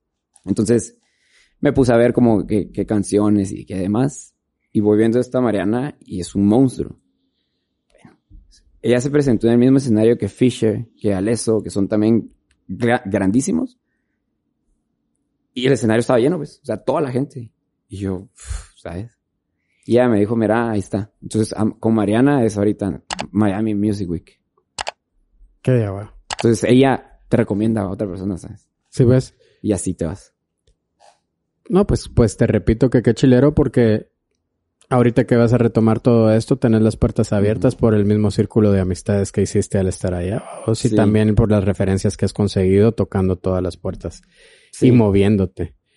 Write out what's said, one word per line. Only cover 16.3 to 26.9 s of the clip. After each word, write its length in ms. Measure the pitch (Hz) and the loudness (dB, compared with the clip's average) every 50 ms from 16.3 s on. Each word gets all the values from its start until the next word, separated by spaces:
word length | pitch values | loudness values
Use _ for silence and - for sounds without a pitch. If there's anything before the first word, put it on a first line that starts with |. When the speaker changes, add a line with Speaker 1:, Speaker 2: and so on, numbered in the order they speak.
| 185 175 | 0 -2
Speaker 1:
pues. 200 | 143 - - _ | -6 -10 -16 _
O 60 | _ | _
sea, 120 | - 107 101 | -10 -10 -8
toda 220 | - - 139 156 156 | -4 -4 -4 -2 -2
la 100 | 131 123 | -4 -4
gente. 400 | 131 139 143 - 135 117 107 _ _ _ _ _ _ _ _ | -4 -6 -6 -8 -14 -18 -18 _ _ _ _ _ _ _ _
Y 100 | 107 98 | -12 -8
yo, 180 | 101 95 95 | -6 -6 -6
"Uf", 560 | 90 98 123 _ - - - - - - - _ | -8 -10 -16 _ -18 -14 -12 -12 -12 -12 -16 _
¿sabes? 420 | _ - 90 85 87 107 120 _ _ _ _ _ _ _ _ _ _ _ _ _ _ _ | _ -16 -14 -12 -12 -12 -14 _ _ _ _ _ _ _ _ _ _ _ _ _ _ _
Y 80 | - 113 | -2 0
ella 160 | 120 123 123 | 2 2 2
me 100 | 113 101 | 2 2
dijo, 160 | 104 101 117 | 0 0 0
"Mira, 380 | 117 110 101 107 117 117 117 110 | -2 0 0 0 0 -2 -4 -4
ahí 80 | 104 | -6
está". 320 | 95 - - 101 107 - _ _ - | -6 -6 -6 -8 -8 -8 _ _ -12
Entonces, 320 | - - 110 110 - - | -6 -4 -2 -2 -2 -2
am-, 220 | - 110 110 - _ | -4 -4 -4 -4 _
con 160 | - 113 113 | -2 -2 0
Mariana 500 | 110 104 92 107 113 127 143 143 139 117 | 0 0 0 0 2 2 2 2 2 0
es 140 | 110 101 101 | -2 -2 -2
ahorita 460 | 101 104 101 - 104 98 73 - - - - - - 73 | -2 -2 -2 -2 -4 -6 -6 -8 -10 -12 -12 -12 -10 -6
Miami 460 | 82 98 107 104 92 101 110 110 107 | -2 0 0 0 0 -2 -4 -4 -2
Music 340 | 101 101 107 101 101 101 87 | -2 -2 -2 -2 -4 -6 -6
Week. 300 | 85 82 - _ _ _ _ _ _ _ _ _ _ - - - - _ _ _ _ _ _ _ _ _ - - _ _ - | -8 -8 -10 _ _ _ _ _ _ _ _ _ _ -14 -12 -12 -14 _ _ _ _ _ _ _ _ _ -20 -20 _ _ -2
Speaker 2:
Qué 60 | - 131 | 0 0
de 180 | 123 110 101 | 0 0 -2
hueva. 240 | 98 101 104 110 - - - - - - | -6 -8 -12 -16 -20 -20 -16 -14 -6 -2
Speaker 1:
Entonces, 240 | - 117 113 104 - - | 0 2 2 2 2 2
ella 480 | 123 127 135 135 | 4 4 4 4